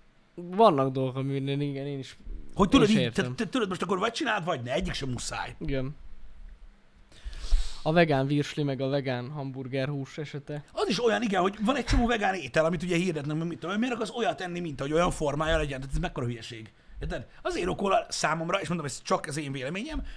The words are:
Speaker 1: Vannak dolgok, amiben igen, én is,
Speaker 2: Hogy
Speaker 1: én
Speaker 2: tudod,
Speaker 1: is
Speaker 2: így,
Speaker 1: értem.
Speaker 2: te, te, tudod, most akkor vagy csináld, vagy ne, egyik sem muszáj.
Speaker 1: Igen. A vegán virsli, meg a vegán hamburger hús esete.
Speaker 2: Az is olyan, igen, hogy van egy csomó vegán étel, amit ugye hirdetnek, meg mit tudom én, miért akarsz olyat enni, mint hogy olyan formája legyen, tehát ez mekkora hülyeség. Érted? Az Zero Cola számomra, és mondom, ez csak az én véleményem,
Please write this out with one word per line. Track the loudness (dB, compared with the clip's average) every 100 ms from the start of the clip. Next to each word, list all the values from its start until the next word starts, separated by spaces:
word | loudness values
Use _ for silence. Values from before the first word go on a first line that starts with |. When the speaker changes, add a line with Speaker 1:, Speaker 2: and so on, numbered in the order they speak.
| -20 _ _ -14
Speaker 1:
Vannak | -2 6 6 6 2
dolgok, | 0 -2 -2
amiben | -4 -2 -2 -2
igen, | -2 -4 -6
én | -6
is, | -10 -12 -10 -10 -4
Speaker 2:
Hogy | 2 6
Speaker 1:
én |
Speaker 2:
tudod, | 6 6
Speaker 1:
is | 4
Speaker 2:
így, |
Speaker 1:
értem. | 2 0 -2 -2
Speaker 2:
te, |
te, | -2
tudod, | -2 -2
most | -2
akkor | -2 0
vagy | 0
csináld, | -2 -2 -2 -2
vagy | -4
ne, | -2
egyik | -2 -2
sem | -4 -4
muszáj. | -4 -6 -6 -8 -8
Speaker 1:
Igen. | -4 -2 -2 -6 -12 -12 -12 -14 -16 -16 -20 -20 -20 -20 -20 -14 -12 -6 4 4 4 -2
A | 4
vegán | 6 6 6 4
virsli, | 2 0 0
meg | -2 0
a | 0
vegán | 0 0 -4 -4
hamburger | -8 -8 -8 -6 -2 -2
hús | -2 -6 -8
esete. | -8 -10 -10 -10 -8
Speaker 2:
Az | -2 0
is | 4
olyan, | 4 4
igen, | 2 4
hogy | 2 2 0
van | 2
egy | 4
csomó | 4 4
vegán | 2 0
étel, | -2 0 2 4
amit | 2
ugye | 2 2
hirdetnek, | 2 0 -2 -2
meg | -2
mit | -4
tudom | -4
én, | 0
miért | 0 -2
akarsz | -4 0
olyat | 0 0
enni, | -4 -6
mint | -6 -4
hogy | 0
olyan | 4 4
formája | 2 0 0 2 2
legyen, | 2 -4
tehát | -2 -2
ez |
mekkora | -2 -2 -4
hülyeség. | -4 -8 -12 -14 -18 -18 -10
Érted? | -6 -6 -10 -8
Az | -4
Zero | -2 -2 0
Cola | 4 4 2
számomra, | -2 0 0 0 -2
és | 0
mondom, | -4 -4
ez | -6
csak | 0 0 0
az | -6
én | -6
véleményem, | -4 -4 -4 -4 -6 -6